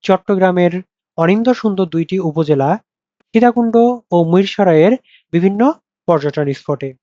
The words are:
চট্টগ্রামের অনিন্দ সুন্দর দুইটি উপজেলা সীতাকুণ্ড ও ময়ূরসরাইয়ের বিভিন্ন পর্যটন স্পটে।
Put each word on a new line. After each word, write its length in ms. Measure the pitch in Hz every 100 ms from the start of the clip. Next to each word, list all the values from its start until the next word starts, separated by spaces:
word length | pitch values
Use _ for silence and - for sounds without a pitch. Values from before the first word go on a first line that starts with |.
চট্টগ্রামের 800 | - 190 - 196 185 180 175 180 - _ _ -
অনিন্দ 360 | 165 208 233
সুন্দর 320 | 247 220 190
দুইটি 340 | 180 165 165 185
উপজেলা 600 | 170 151 147 143 135 208 _ _ _ _ _
সীতাকুণ্ড 420 | 226 240 240 233 233 240 247 _
ও 120 | 175
ময়ূরসরাইয়ের 720 | 165 180 196 - 185 156 180 254 _ _ _
বিভিন্ন 420 | 170 190 202 262 330 _ _ -
পর্যটন 460 | 160 147 147 143
স্পটে। 400 | 135 - 143 139 131